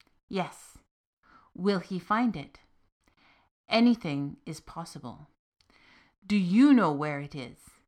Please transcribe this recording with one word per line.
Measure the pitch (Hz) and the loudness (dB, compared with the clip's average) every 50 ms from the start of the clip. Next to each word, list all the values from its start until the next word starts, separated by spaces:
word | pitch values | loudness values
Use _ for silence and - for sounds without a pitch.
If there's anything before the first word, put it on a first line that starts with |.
| _ _ _ _ _ - | _ _ _ _ _ -8
"Yes." | 196 190 170 - - - - - - - _ _ _ _ _ _ _ _ _ _ _ - _ _ - | -6 -6 -6 -6 -8 -18 -20 -20 -20 -20 _ _ _ _ _ _ _ _ _ _ _ -20 _ _ -12
"Will | - 180 202 202 180 | -6 -2 -2 -2 -2
he | 175 - 190 180 | -4 -8 -10 -8
find | - - 208 226 254 233 180 | -4 -2 -2 0 0 -2 -4
it?" | 156 135 - _ - _ _ _ _ _ _ _ _ _ _ _ _ _ _ _ _ _ _ _ _ _ - | -6 -10 -16 _ -20 _ _ _ _ _ _ _ _ _ _ _ _ _ _ _ _ _ _ _ _ _ -2
"Anything | - 226 240 240 233 226 - 165 143 139 143 143 - - - | 2 4 4 4 4 2 -2 -6 -6 -4 -6 -6 -8 -12 -14
is | - 156 - | -14 -14 -14
possible." | - - - 165 165 - - 170 - 120 - - 151 - _ _ _ _ _ _ _ _ _ _ _ _ _ _ _ _ _ _ - | -16 -18 -16 -16 -14 -14 -16 -16 -16 -16 -16 -18 -20 -20 _ _ _ _ _ _ _ _ _ _ _ _ _ _ _ _ _ _ -6
"Do | 190 208 | -2 0
you | 208 185 175 185 226 269 294 277 | 0 0 2 4 6 6 8 8
know | 240 196 160 147 | 6 6 4 0
where | 139 151 151 147 143 | -2 -4 -6 -6 -8
it | 143 143 - | -10 -12 -12
is?" | 147 123 113 - - - - _ _ _ | -14 -14 -14 -16 -20 -20 -20 _ _ _